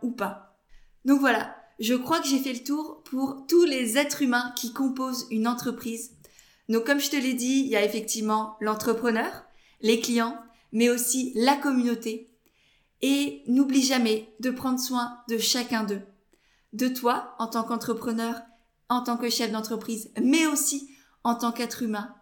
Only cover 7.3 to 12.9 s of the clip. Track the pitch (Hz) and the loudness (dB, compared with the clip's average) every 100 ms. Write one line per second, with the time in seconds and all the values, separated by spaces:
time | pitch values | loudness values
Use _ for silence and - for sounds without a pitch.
7.3 | 240 247 269 269 214 202 220 220 226 214 | 0 2 2 2 2 2 0 -4 -4 0
8.3 | 214 220 - 214 214 240 226 240 220 285 | 0 -2 -4 -4 -2 0 0 2 0 -2
9.3 | - - - _ _ 214 240 247 233 233 | -6 -20 -20 _ _ 2 2 4 0 0
10.3 | 277 - _ _ 220 240 240 240 262 254 | -4 -16 _ _ 2 4 4 0 -2 -2
11.3 | 214 247 277 285 254 240 233 226 220 - | 2 4 4 2 2 0 -2 -4 -8 -12
12.3 | _ _ _ _ _ _ | _ _ _ _ _ _